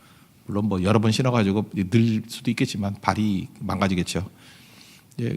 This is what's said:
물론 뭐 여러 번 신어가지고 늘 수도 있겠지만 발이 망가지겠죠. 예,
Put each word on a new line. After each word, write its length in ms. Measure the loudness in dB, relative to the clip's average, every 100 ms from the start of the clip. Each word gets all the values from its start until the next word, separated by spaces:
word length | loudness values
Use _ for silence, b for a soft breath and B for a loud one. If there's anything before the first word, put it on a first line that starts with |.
| b b b _ -6
물론 200 | -2 0
뭐 160 | 2
여러 160 | 4 4
번 120 | 4
신어가지고 580 | 2 2 2 2 2 -2 -4 0
늘 320 | 2 4 0 -4
수도 220 | -8 -4
있겠지만 460 | -2 -2 -2 -4 -4
발이 480 | -2 0 0 -2 -6 -10
망가지겠죠. 680 | -6 -2 0 0 -2 -4 -6 b b b b b b b b -8
예, 160 | -6